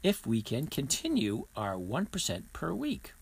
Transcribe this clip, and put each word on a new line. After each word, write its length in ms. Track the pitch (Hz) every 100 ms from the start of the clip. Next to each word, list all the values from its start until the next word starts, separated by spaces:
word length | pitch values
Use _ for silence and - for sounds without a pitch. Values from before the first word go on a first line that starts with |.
if 240 | 185 202 -
we 140 | 113
can 260 | 107 117 156
continue 760 | - 139 - 330 285 104 110 - -
our 220 | 104 92
one 300 | 90 127 202
percent 440 | 185 - 90 -
per 220 | - 165
week. 400 | 202 294 247 - -